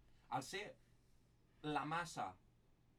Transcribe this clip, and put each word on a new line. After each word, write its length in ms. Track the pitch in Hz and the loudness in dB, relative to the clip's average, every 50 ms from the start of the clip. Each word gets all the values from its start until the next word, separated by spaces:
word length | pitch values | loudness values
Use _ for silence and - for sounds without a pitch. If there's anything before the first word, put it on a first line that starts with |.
| - - - - - - | -20 -20 -20 -20 -4 0
el 100 | 123 139 | 0 0
ser 320 | 135 - 185 196 208 254 - - - - - - - - - - - - - - - - - - | 0 0 -2 -4 -4 -4 -8 -12 -20 -20 -20 -20 -20 -20 -20 -20 -20 -20 -20 -20 -20 -20 -14 -4
la 220 | - 151 147 139 139 | 0 2 2 4 4
massa 500 | 151 165 170 170 165 - 131 104 95 - - - - - - - - - - - - - | 4 2 2 0 0 -2 -2 -2 -2 -4 -8 -16 -20 -20 -20 -20 -20 -20 -20 -20 -20 -20